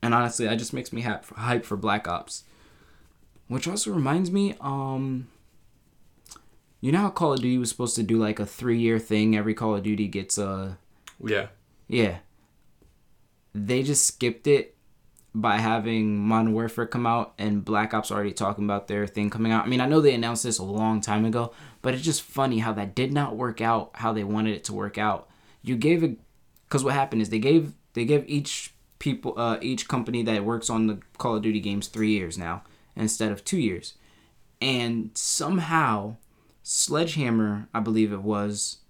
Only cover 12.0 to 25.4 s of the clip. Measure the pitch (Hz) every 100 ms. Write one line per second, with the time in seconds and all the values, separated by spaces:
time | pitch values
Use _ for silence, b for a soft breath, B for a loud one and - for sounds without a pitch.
12 | 107 85 - _ _ _ _ _ - _
13 | _ _ _ _ _ 104 101 123 135 143
14 | - - 123 113 - 143 - _ _ _
15 | _ _ _ 110 110 104 113 113 110 113
16 | 107 104 104 113 113 110 113 - 117 120
17 | 120 117 - - 107 104 95 107 107 110
18 | 104 104 101 95 98 104 104 101 - 104
19 | 101 - 104 110 113 113 - 127 127 156
20 | 151 123 117 113 123 110 95 104 110 110
21 | 104 107 110 113 117 B B B 127 127
22 | 160 - - - 135 113 113 104 101 92
23 | 131 143 143 110 123 110 113 113 - -
24 | 113 107 101 107 110 101 - 101 101 101
25 | 107 98 - b